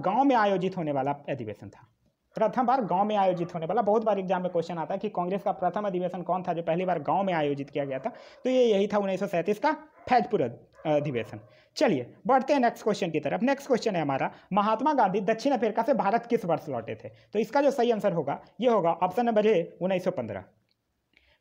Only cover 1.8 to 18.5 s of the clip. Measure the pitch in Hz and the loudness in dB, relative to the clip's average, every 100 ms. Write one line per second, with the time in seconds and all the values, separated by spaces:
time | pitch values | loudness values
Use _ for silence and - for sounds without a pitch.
1.8 | - _ _ _ _ - 214 - 233 269 | -20 _ _ _ _ -2 0 2 2 2
2.8 | 202 180 208 214 190 170 170 170 165 214 | 2 0 2 2 2 2 -4 -6 -2 0
3.8 | 202 220 226 202 185 185 180 170 165 170 | 2 2 2 0 0 -2 0 -2 -2 -6
4.8 | 151 190 208 190 175 190 196 185 180 202 | -4 -4 -4 -4 -4 -2 -2 -2 -2 -2
5.8 | 208 180 180 185 170 185 180 165 170 165 | -2 -2 -4 -4 -4 -4 -2 -4 -2 -2
6.8 | 185 165 143 170 196 170 147 139 139 147 | 0 -2 0 0 0 0 0 -2 -4 -6
7.8 | 139 131 247 - - - 254 254 240 196 | -4 -4 -6 -10 -16 -6 0 4 4 4
8.8 | 202 208 196 185 196 170 170 208 294 302 | 2 0 0 -2 -2 -2 0 0 -2 -2
9.8 | - _ - - 208 190 123 - - - | -8 _ 0 2 2 0 -2 -4 -18 -8
10.8 | 160 147 147 120 110 107 - _ _ - | 0 0 0 -4 -6 -12 -18 _ _ 0
11.8 | 277 143 123 - 208 269 262 277 233 233 | 2 2 -4 -8 2 2 4 2 2 0
12.8 | 226 196 180 156 - 180 240 269 - 226 | -2 -2 -2 -2 -2 0 0 -2 0 0
13.8 | 226 180 143 135 170 - - 196 208 220 | 0 -2 0 -2 -2 -6 -4 0 2 2
14.8 | 302 285 196 202 196 220 277 254 226 220 | 2 4 2 2 0 0 0 2 0 0
15.8 | 226 233 196 233 - 233 175 151 - 123 | 0 2 2 0 0 -2 0 -2 -2 -8
16.8 | 110 110 - - _ 202 226 285 285 247 | -8 -10 -14 -18 _ -4 0 2 2 2
17.8 | 240 214 202 165 139 - - | 2 2 0 0 -2 -6 -10